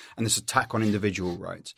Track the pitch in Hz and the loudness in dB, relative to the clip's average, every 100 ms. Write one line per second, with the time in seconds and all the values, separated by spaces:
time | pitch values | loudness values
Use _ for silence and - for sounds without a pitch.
0 | - - 113 - - - - 113 110 104 | -16 -4 0 0 2 0 2 2 2 2
1 | 104 90 90 87 90 87 - | 2 0 -2 -4 -6 -10 -12